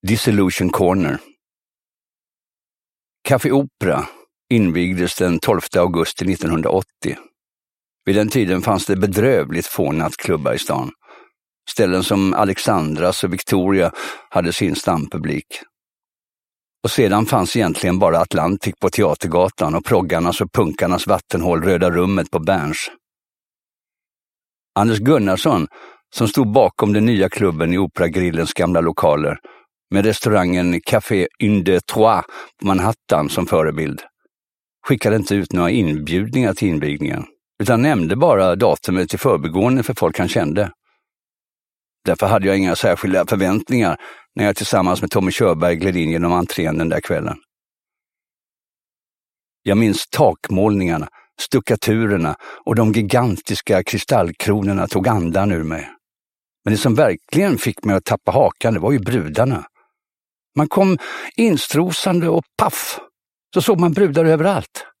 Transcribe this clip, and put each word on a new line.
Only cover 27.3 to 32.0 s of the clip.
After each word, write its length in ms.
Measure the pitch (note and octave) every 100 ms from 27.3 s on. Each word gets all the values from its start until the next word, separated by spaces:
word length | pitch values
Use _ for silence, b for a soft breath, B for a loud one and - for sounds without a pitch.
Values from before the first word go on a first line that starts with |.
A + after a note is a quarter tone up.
| - G2+ D#2+ E2
i 40 | F2+
Operagrillens 760 | F#2 - F2 E2 F2+ D#2+ D#2+
gamla 280 | - F2 F2
lokaler, 580 | E2 D#2 E2 D2+ D2+ D2 B B B _ _
med 140 | G2
restaurangen 760 | G#2 G#2 - G#2 F2+ F2+ F2+ F2
Café 480 | - A2+ - G2+ F2 _
Une 200 | G#2+ G#2
de 180 | F2 F#2
Trois 420 | - -